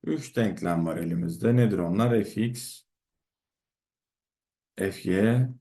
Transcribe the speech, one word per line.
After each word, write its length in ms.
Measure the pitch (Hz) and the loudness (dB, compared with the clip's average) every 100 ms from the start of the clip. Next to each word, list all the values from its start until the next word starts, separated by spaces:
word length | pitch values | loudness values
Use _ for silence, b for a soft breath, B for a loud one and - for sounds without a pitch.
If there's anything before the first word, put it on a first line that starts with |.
Üç 320 | - 156 - - | -4 -6 -4 -2
denklem 500 | 107 85 87 85 82 | -2 -2 -2 0 -2
var 120 | 82 | -2
elimizde. 580 | 85 85 85 - 113 123 | -4 -2 -4 -2 2 4
Nedir 220 | 117 92 | 4 2
onlar? 460 | 85 95 120 117 | 0 2 2 2
F 220 | 101 - 117 | 0 -2 -4
X, 380 | 123 - - _ _ _ _ _ _ _ _ _ _ _ _ _ _ _ _ _ _ _ - | -4 -12 -16 _ _ _ _ _ _ _ _ _ _ _ _ _ _ _ _ _ _ _ -4
F 340 | 95 - 87 | -4 -4 -2
Y 380 | 92 110 123 127 - | 2 4 4 0 -4